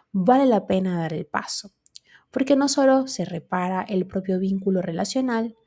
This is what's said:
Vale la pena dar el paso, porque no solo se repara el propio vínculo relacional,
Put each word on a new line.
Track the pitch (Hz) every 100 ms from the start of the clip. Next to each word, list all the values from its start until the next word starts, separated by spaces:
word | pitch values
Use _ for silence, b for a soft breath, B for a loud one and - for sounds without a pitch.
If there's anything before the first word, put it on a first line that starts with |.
| b
Vale | 196 185 254 269
la | 208 -
pena | 190 185 175
dar | 160
el | 160
paso, | 160 - - - 202 _ _ - B B B
porque | 262 269 277
no | 277
solo | 277 269 262 262
se | -
repara | 170 165 - 185 180 185
el | - 190 185
propio | 196 190 185
vínculo | 190 196 196 185
relacional, | 175 165 208 262 262 226 226 -